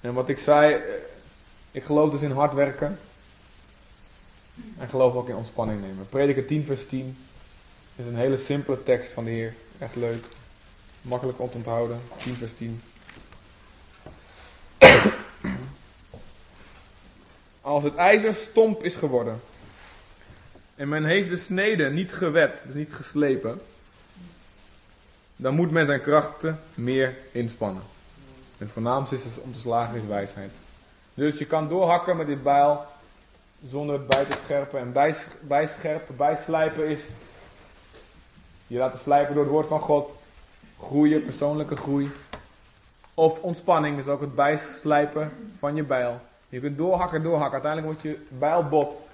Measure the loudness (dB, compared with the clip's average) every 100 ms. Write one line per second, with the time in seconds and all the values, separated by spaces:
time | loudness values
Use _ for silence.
0 | -4 -2 -2 -2 4 8 8 4 -2 -10
1 | -12 -20 -20 -20 -20 -20 -14 -14 0 2
2 | 4 2 -2 2 2 2 0 0 -6 -6
3 | -14 -20 -20 -20 -20 -20 -20 -20 -20 -20
4 | -20 -20 -20 -20 -20 -20 -18 -14 -8 2
5 | 4 2 -6 -10 -8 -4 -4 -4 -8 -12
6 | -6 0 2 0 -2 -4 -2 -6 -6 -8
7 | -8 -14 -20 -20 -20 -20 -20 -20 -20 -14
8 | -8 -2 0 0 -2 -4 -2 -4 0 0
9 | 0 -8 -6 -6 -6 -10 -20 -14 -10 -6
10 | -6 -6 -10 -20 -20 -20 -20 -20 -20 -18
11 | -8 -4 -4 -6 -8 -8 -4 -2 -2 -6
12 | -12 -10 -10 -8 -10 -10 -10 -10 -14 -20
13 | -20 -20 -20 -20 -20 -20 -20 -20 -20 -20
14 | -20 -20 -20 -20 -20 -20 -20 10 12 12
15 | 6 0 -14 -10 -8 -6 -10 -16 -20 -20
16 | -20 -20 -20 -20 -20 -20 -20 -20 -20 -20
17 | -20 -20 -20 -20 -20 -14 -2 0 0 4
18 | 6 6 4 -2 2 4 4 2 -4 -4
19 | 0 0 -2 -8 -14 -20 -20 -20 -20 -20
20 | -20 -20 -20 -20 -20 -20 -20 -10 -4 -2
21 | 2 2 0 -6 -4 0 2 2 0 0
22 | -4 -2 2 4 2 0 -10 -10 -10 -12
23 | -6 0 2 2 -2 -8 -16 -20 -20 -20
24 | -20 -20 -20 -20 -20 -20 -20 -20 -20 -20
25 | -20 -20 _ -6 -2 0 2 2 2 0
26 | 4 4 2 -6 -6 -6 -12 -6 -2 2
27 | 0 -2 -10 -6 -6 -4 -6 -6 -14 -20
28 | -20 -20 -20 -20 -20 -14 -12 -4 -2 -2
29 | -2 -6 -8 -14 -14 -10 -2 -2 -2 -6
30 | -4 -4 -6 -10 -16 -18 -20 -20 -20 _
31 | _ -2 -2 -2 -2 -2 0 0 4 4
32 | 2 -2 -2 -2 2 6 6 2 -4 -20
33 | -20 -20 _ _ _ _ -12 -8 -4 -4
34 | 2 2 2 -6 -4 -4 -2 -8 -2 2
35 | 2 0 -12 -18 -2 0 0 -4 -6 -6
36 | -8 -2 0 0 -2 0 0 -2 -4 -4
37 | -8 -18 -20 -20 -20 -20 -20 -20 -20 -20
38 | -20 -20 -20 -20 -20 -20 -10 -2 -2 -2
39 | 2 2 4 0 2 2 0 -2 2 0
40 | 0 -14 -20 -20 -20 -20 -20 -18 -2 4
41 | 4 4 0 -4 -2 -2 -4 -6 -2 -2
42 | -2 -8 -18 -18 -20 -20 -20 _ _ _
43 | -12 4 4 4 -6 -4 2 2 2 -4
44 | -4 -4 -2 2 2 2 -6 -8 2 2
45 | 2 -2 -6 -10 -18 -8 -4 -4 -2 0
46 | -2 -6 -14 _ _ -8 -8 -2 0 2
47 | 0 -2 0 0 0 -2 -2 -4 -6 -6
48 | -8 -10 -12 -4 0 2 2 2 0 -6
49 | -18